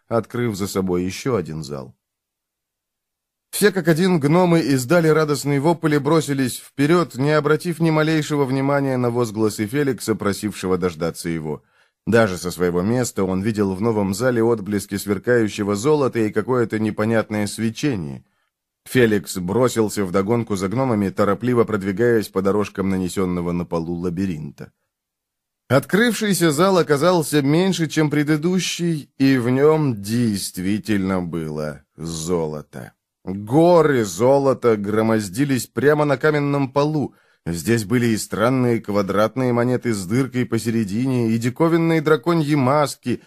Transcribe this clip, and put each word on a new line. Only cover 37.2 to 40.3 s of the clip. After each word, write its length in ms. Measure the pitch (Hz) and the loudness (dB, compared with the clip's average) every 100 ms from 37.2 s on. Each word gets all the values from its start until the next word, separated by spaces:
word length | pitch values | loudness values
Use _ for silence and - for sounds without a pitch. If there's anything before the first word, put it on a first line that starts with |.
| _ _ | _ _
Здесь 400 | - 85 78 117 | -8 -4 0 0
были 220 | 98 120 117 | 0 0 2
и 100 | 107 | 0
странные 640 | - 92 113 131 123 113 | -2 0 0 2 2 0
квадратные 720 | 107 101 98 98 107 131 127 | 0 -2 0 0 0 0 0
монеты 400 | 120 120 123 120 | 0 0 0 -2
с 140 | 104 90 | -4 -2
дыркой 400 | 120 131 | -2 -2